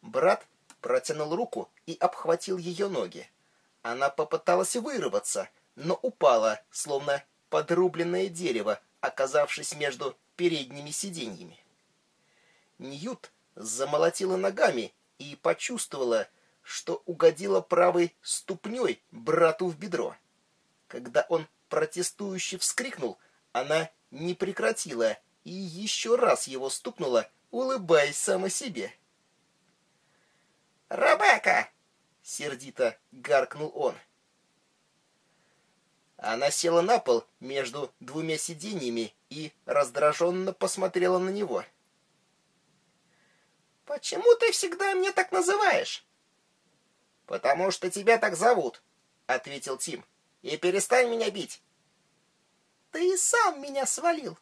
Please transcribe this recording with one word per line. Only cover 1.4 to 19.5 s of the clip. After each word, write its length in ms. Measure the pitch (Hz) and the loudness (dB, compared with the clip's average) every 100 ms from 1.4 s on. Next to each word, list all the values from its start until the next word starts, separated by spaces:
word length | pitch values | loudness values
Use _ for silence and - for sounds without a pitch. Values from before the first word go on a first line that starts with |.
| 233 - - _ - | -4 -6 -10 _ -14
и 60 | 165 | -2
обхватил 580 | 175 - 160 170 - 185 | -2 0 0 0 0 -6
её 320 | 170 175 202 | -6 -4 -4
ноги. 400 | 180 180 175 - _ _ _ _ _ | -2 -6 -8 -18 _ _ _ _ _
Она 280 | 117 120 139 | -8 -2 -2
попыталась 680 | - 156 160 - 175 185 247 | 0 -2 0 2 2 2 -4
вырваться, 720 | 247 262 147 104 - 104 92 _ _ | -4 -4 -2 -2 -2 -6 -6 _ _
но 240 | - 151 - | -10 -4 -2
упала, 580 | 254 - 147 117 110 107 _ | -4 2 4 6 4 0 _
словно 540 | - 156 139 143 139 - _ _ | -10 -4 -4 -2 -4 -6 _ _
подрубленное 800 | 156 156 170 185 165 170 180 196 | -2 2 2 2 2 -2 0 -2
дерево, 520 | 165 175 113 104 101 _ _ | -4 -4 -2 -2 -4 _ _
оказавшись 760 | 131 - 135 147 143 - 147 | -8 -2 0 2 0 -2 -8
между 420 | 151 143 127 139 - _ - | -4 -4 -4 -8 -8 _ -2
передними 540 | 175 160 131 143 147 | 0 0 -6 -12 -10
сиденьями. 680 | 156 202 170 117 90 - - _ _ _ _ _ _ _ _ _ _ _ _ | -8 -8 -8 -10 -12 -16 -20 _ _ _ _ _ _ _ _ _ _ _ _
Ньют 540 | 131 143 196 254 - _ _ - | -14 -10 -10 -12 -16 _ _ -14
замолотила 800 | 110 120 135 151 165 - 190 185 | -10 -4 0 2 2 2 -2 0
ногами 580 | 190 196 262 131 - _ _ _ | -2 2 2 2 -6 _ _ _
и 180 | 143 143 | -18 -4
почувствовала, 920 | 165 170 - 240 - 147 127 113 98 _ _ _ | -2 -2 -4 -6 -8 -2 2 2 0 _ _ _
что 400 | - - - 170 - | -14 -12 -6 -8 -6
угодила 540 | 165 165 156 196 190 | 4 4 4 0 0
правой 540 | 180 170 175 175 170 _ | 2 4 4 4 0 _
ступнёй 800 | - - - 185 208 240 202 113 _ | -8 -8 -6 -10 -8 -2 -2 -4 _
брату 560 | 117 117 165 165 | -10 0 4 4